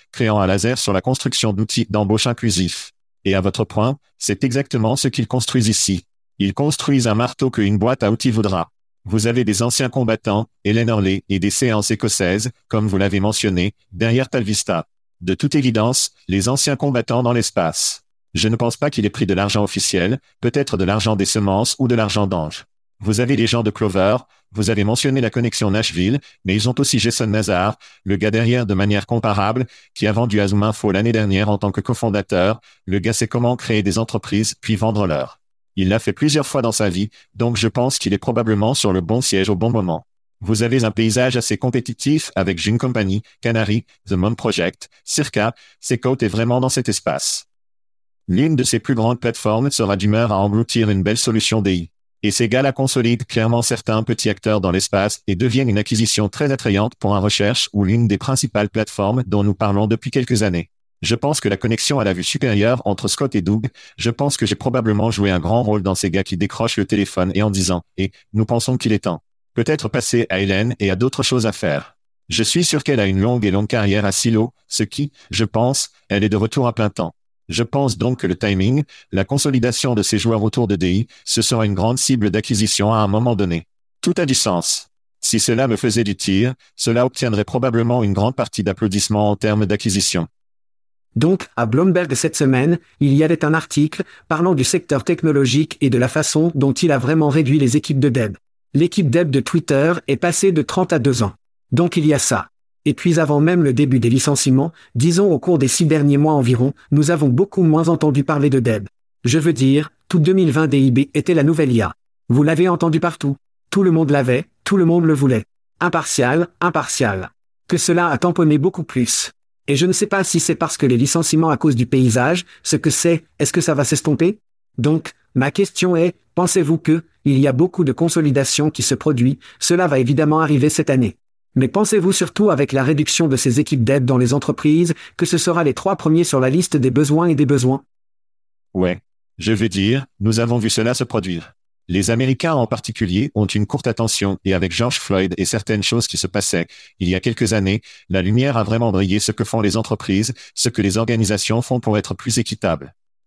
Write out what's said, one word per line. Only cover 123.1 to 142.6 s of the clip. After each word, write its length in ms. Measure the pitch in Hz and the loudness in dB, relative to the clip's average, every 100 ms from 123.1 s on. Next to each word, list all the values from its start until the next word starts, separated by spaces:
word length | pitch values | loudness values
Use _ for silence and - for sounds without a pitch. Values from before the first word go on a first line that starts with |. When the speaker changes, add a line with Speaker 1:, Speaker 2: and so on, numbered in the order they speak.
| 165 - - | 0 -2 -4
Speaker 2:
est-ce 160 | - | -2
que 80 | - | 0
ça 140 | 165 143 | 0 0
va 100 | 143 | 0
s'estomper ? 540 | 151 - 143 165 - _ _ _ - | 0 0 2 0 -2 _ _ _ -4
Donc, 320 | 117 156 - - _ 123 | 0 0 -2 -16 _ -2
ma 160 | 139 | 0
question 440 | - 196 - 185 175 | 0 -2 0 0 2
est, 200 | 175 - _ | 0 -2 _
pensez-vous 460 | - 175 196 151 160 | -2 0 2 2 0
que, 240 | - 160 - _ - | 2 0 -2 _ 0
il 120 | 135 | 4
y 100 | 143 | 4
a 60 | |
beaucoup 300 | 131 180 - | 2 0 0
de 80 | 156 | 0
consolidation 800 | 127 165 170 151 135 135 - 151 | 0 0 2 2 2 0 0 0
qui 100 | - | 0
se 140 | - 127 | -2 -2
produit, 420 | - 127 123 143 - - | 0 2 2 0 -6 -6
cela 260 | - 175 180 | 0 2 2
va 140 | 139 | 2
évidemment 420 | 123 143 151 156 | 2 2 2 2
arriver 280 | 156 147 143 | 2 2 2
cette 200 | - 151 | 2 0
année. 260 | 131 117 - _ _ _ | 2 0 -2 _ _ _
Mais 140 | - - | 0 0
pensez-vous 440 | 196 214 214 180 | 2 2 2 2
surtout 380 | 190 175 - 208 | 0 -2 2 2
avec 220 | 147 139 | 2 2
la 120 | 135 | 0
réduction 440 | 131 151 151 - 165 | 2 2 0 0 0
de 80 | 131 | 2
ces 240 | 139 120 | 2 2
équipes 240 | 151 139 | 2 0
d'aide 200 | 110 139 | 2 2
dans 140 | 123 127 | 2 2
les 160 | 123 | 2
entreprises, 640 | 139 - 131 151 156 170 160 - - | 0 -2 -2 2 4 2 -2 -8 -4
que 120 | 170 | -2
ce 100 | 175 | 0
sera 260 | 180 170 | 0 0
les 120 | 160 127 | 0 0
trois 200 | 190 196 | -2 -2
premiers 280 | 160 160 | 2 2
sur 160 | 175 139 | 2 2
la 100 | 127 | 2
liste 260 | 151 185 151 | 0 0 0
des 160 | 127 | 2
besoins 360 | 127 147 151 170 | 2 2 2 2
et 80 | 147 | 2
des 100 | 143 | 2
besoins ? 380 | 143 127 135 - _ _ _ _ _ _ _ _ | 2 2 0 -4 _ _ _ _ _ _ _ _
Speaker 1:
Ouais. 260 | 95 90 90 - _ _ - | -2 -2 -2 -8 _ _ -8
Je 160 | 95 | -2
veux 160 | 110 110 | 0 0
dire, 380 | 92 98 131 135 - | 0 0 0 -4 -4
nous 200 | 101 110 | -2 0
avons 180 | 117 120 | 0 0
vu 140 | 107 | 0
cela 240 | - 113 123 | 0 0 -2
se 80 | |
produire. 500 | 123 117 92 85 - _ _ _ - | -2 -4 -4 -6 -10 _ _ _ -4
Les 220 | 90 92 | -2 0
Américains 440 | 117 131 131 170 | 0 0 0 0
en 140 | 151 | 0